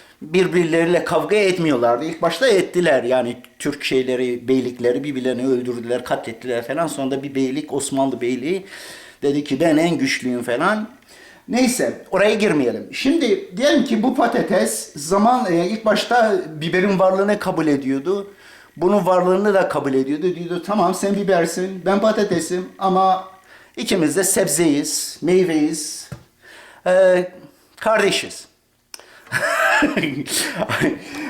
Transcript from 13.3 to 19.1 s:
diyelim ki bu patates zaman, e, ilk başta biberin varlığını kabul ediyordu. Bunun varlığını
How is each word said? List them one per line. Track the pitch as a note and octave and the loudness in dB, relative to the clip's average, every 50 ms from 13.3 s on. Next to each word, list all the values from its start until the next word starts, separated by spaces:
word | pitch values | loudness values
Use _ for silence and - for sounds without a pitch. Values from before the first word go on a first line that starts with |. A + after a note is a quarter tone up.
| G3 - - - F3+ F#3 | 0 0 -2 -6 -4 0
diyelim | C4 D4 E4 C4+ G#3+ | 2 4 4 4 2
ki | - A3+ G#3+ G#3 | 2 0 0 0
bu | C4 - | 0 0
patates | C4+ B3 A3+ - A#3 - - F#3 F#3+ A3+ A3+ - - - - - | 2 0 0 0 0 0 0 0 0 0 0 -2 -6 -8 -12 -12
zaman, | D3+ C#3 D#3+ F#3+ G3+ G#3+ A#3 B3+ B3 A3+ F#3 E3+ | -12 -6 -2 0 2 4 4 2 2 2 0 0
e, | E3+ F3 G3 | 0 0 0
ilk | A3 G#3+ - | -2 -2 0
başta | A3 G#3 G#3 - - A#3+ B3 A3+ A3 G3+ F3+ - D#3 D#3+ D3 | 0 0 0 0 2 2 4 4 4 2 0 -2 -6 -8 -8
biberin | D#3 E3+ - F#3 F#3+ G#3 G3 F3+ | -4 -2 0 2 2 2 2 4
varlığını | F#3+ F#3 F#3 F#3+ G3 G3+ G#3 G3+ | 4 4 4 2 2 2 0 0
kabul | - F#3+ F3+ E3 D#3+ D3+ | -2 -2 -2 0 0 2
ediyordu. | C#3+ C3+ C3+ C3 C3+ C3+ C#3 E3+ G3 G3+ G3 G3+ - - - - - - - - _ C#3+ | 0 0 0 -2 -4 -2 -2 -2 -4 -4 -4 -8 -14 -20 -20 -20 -20 -20 -20 -20 _ -2
Bunun | E3 F#3 G#3 G3+ F3+ | 0 2 2 2 4
varlığını | F#3 | 4